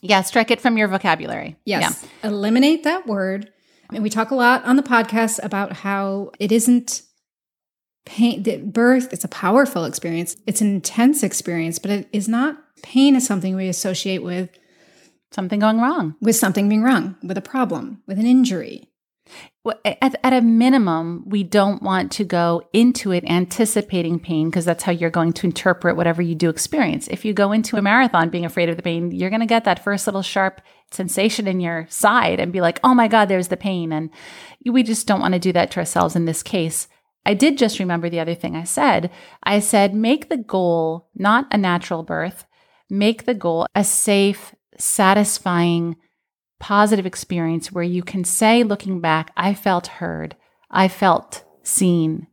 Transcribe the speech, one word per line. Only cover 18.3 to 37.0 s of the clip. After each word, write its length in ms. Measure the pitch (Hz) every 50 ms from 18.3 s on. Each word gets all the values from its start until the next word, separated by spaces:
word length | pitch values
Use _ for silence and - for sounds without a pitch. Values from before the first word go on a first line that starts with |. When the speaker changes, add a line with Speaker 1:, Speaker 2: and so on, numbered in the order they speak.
| 247 262 254 247 190 170 - - - - - _ _ _ _ _ _ _ _ _ - - - - _ _ _
Speaker 1:
Well, 160 | 226 - - _
at, 320 | 214 - - - 269 269 - -
at 80 | 262 262
a 80 | 254
minimum, 840 | 240 233 226 226 233 254 262 269 220 185 165 160 165 165 175 170 -
we 200 | - - 202 202
don't 360 | 175 - 208 196 202 202 - -
want 260 | 196 190 185 180 185 -
to 120 | - 214
go 380 | 170 - 175 170 170 170 170 - _ -
into 400 | 214 233 247 240 - - 202 185
it 100 | 175 175 -
anticipating 880 | 170 175 180 175 - - 226 214 - 214 208 208 - 180 170 165 170 165
pain 320 | - - 170 156 156 165
'cause 140 | 156 180 165
that's 180 | 175 170 170 -
how 80 | -
you're 180 | 175 170 170 165
going 220 | 165 175 165 165 165
to 120 | - -
interpret 480 | 185 165 - - 190 180 180 - 175 165
whatever 240 | 165 170 170 165 165
you 140 | 180 170 165
do 140 | 156 175 165
experience. 580 | 160 - - - - 311 247 170 160 160 -
If 180 | - - 185 -
you 80 | 220 208
go 200 | 190 202 196 208
into 240 | 226 220 - -
a 60 | 214 196
marathon 480 | 202 208 240 262 240 - 175 160 165
being 140 | 165 175 170
afraid 240 | 165 160 - 175 170
of 60 | 170
the 60 | 170 175
pain, 300 | 175 165 170 170 175 170
you're 180 | 180 180 185
gonna 160 | 202 220 233
get 160 | 214 226 226 226
that 200 | 202 180 - -
first 240 | - 202 196 - -
little 140 | 202 196 185
sharp 380 | - - 196 190 190 - - _ _ _ _ _ _
sensation 560 | - - 190 180 - - 196 220 214 - 214
in 140 | 196 185 185
your 260 | 175 170 170 165 165 -
side 500 | - - - 208 214 247 226 - - -
and 120 | - 175 175
be 80 | 185
like, 200 | 175 170 175 - -
"Oh 120 | 254 254
my 120 | 247 233
God, 220 | 220 226 226 214 190
there's 200 | 196 185 180 175
the 80 | 185
pain." 360 | 180 - 202 190 180 170 165 156
And 180 | 151 160 156 _ - - - - - - - - _ -
we 160 | 240 233 262 247
just 240 | 220 226 220 -
don't 140 | - 208 190
wanna 180 | 185 190 185 180
do 140 | 170 185 175
that 180 | 175 170 - -
to 60 | 185
ourselves 380 | 170 165 - - 180 170 165
in 80 | 175 170
this 180 | 165 160 - -
case. 460 | - - 190 165 160 - - - _ _ _